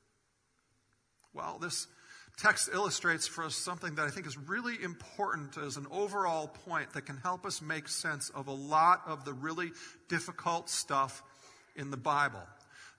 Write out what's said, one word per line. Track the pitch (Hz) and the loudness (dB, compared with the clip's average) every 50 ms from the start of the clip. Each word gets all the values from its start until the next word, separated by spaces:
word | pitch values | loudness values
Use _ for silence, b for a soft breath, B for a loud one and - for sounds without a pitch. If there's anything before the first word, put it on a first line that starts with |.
| _ _ _ _ _ _ _ _ _ _ _ _ _ _ _ _ _ _ _ _ _ _ _ _ _ _ - | _ _ _ _ _ _ _ _ _ _ _ _ _ _ _ _ _ _ _ _ _ _ _ _ _ _ -8
Well, | - - 160 - - | -6 -6 -6 -4 -4
this | 165 175 - - - B B B B B B B B B - | -4 -4 -4 -4 -6 B B B B B B B B B -4
text | - - 214 202 - - 196 | 4 6 6 6 6 4 2
illustrates | 185 185 208 185 - - - 175 165 156 - | 2 2 2 2 2 2 4 2 4 2 0
for | - - 170 165 | -2 -2 -4 -4
us | 156 - | -2 -2
something | - - 180 180 170 - 170 151 | -4 -4 -4 -4 -4 -4 -4 0
that | 156 156 | 0 0
I | 147 | 0
think | - 202 165 | 0 -4 -6
is | 147 127 | -6 -8
really | 143 139 156 190 240 240 240 233 220 | -8 -4 -2 -2 -2 0 -2 -2 -2
important | - 175 170 170 - - - - 202 190 - 160 147 139 - | -4 -6 -6 -8 -12 -8 -2 0 0 0 0 -2 -4 -6 -6
as | 160 147 143 131 | -6 -6 -4 -4
an | 143 143 143 | -6 -6 -4
overall | - 190 208 202 196 202 190 175 165 160 151 | -2 0 0 2 2 2 4 4 4 2 0
point | 151 - - - 180 170 156 - - - | -2 -6 -12 -6 -2 -2 -2 -2 -2 -4
that | 147 - | -6 -6
can | - 143 | -6 -6
help | 135 120 185 180 185 - | -4 -2 -2 -2 0 -2
us | 196 160 - | -4 -4 -4
make | 156 156 160 156 147 - | -4 -4 -4 -4 -4 -4
sense | - - - 185 147 135 - - | -4 -2 -2 -2 -2 -2 -4 -4
of | - 143 135 | -4 -6 -6
a | 139 135 | -4 -4
lot | 135 139 143 151 156 160 175 180 175 170 | -4 0 4 6 8 10 10 8 6 4
of | 175 156 143 131 | 0 -6 -4 -4
the | 143 135 | -6 -6
really | 127 139 156 165 170 175 170 B B B B B B - | -4 -4 -2 -2 -2 -2 -4 B B B B B B -6
difficult | - 175 165 - - 170 - - 180 170 170 170 - | -2 -2 -2 -2 -4 -8 -4 0 0 0 0 0 -2
stuff | - - - - 147 135 135 131 - - - B B B B B B B B B - | -2 -2 0 2 4 4 4 2 0 -8 -16 B B B B B B B B B -10
in | 156 139 139 | -8 -6 -4
the | 139 | -4
Bible. | 127 113 156 143 143 143 135 113 95 87 - - - B B B B B B B | 0 2 4 4 6 4 4 2 -4 -12 -14 -18 -20 B B B B B B B